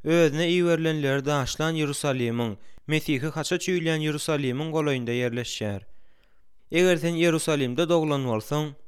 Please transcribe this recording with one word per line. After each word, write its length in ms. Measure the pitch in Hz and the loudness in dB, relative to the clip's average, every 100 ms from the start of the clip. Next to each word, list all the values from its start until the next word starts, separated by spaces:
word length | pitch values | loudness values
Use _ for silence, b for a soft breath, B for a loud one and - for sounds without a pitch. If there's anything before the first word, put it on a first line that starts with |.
özüne 420 | 151 170 160 147 175 | 2 4 4 4 2
iýberilenleri 720 | 180 170 165 160 156 139 139 | 4 4 2 2 0 0 0
daşlan 500 | 135 147 123 - 156 160 | 0 0 0 -2 -2 0
Ýerusalimiň, 760 | 147 139 147 131 120 117 117 98 b b - | -2 -2 -2 0 0 0 -2 -4 b b -2
Mesihi 420 | 156 - 139 156 156 | -2 0 -2 -2 -4
haça 200 | 147 180 | -2 -2
çüýlen 480 | - 180 160 156 | 0 0 0 0
Ýerusalimiň 640 | 151 151 - 151 131 127 160 | -2 -2 -2 0 0 -2 -2
golaýynda 380 | 156 151 131 117 120 | -2 0 0 0 0
ýerleşýär. 640 | 123 120 117 - 107 101 - - - - _ - - - - | 0 -2 -6 -6 -4 -6 -10 -16 -18 -20 _ -20 -20 -20 -2
Eger 260 | 165 185 170 | 2 4 4
sen 200 | 165 165 | 0 2
Ýerusalimde 720 | 170 160 - 147 127 123 170 | 2 2 0 0 0 0 2
doglan 380 | 170 156 139 131 | 2 2 0 0
bolsaň 460 | 110 - 147 151 139 | -2 0 -2 -2 -8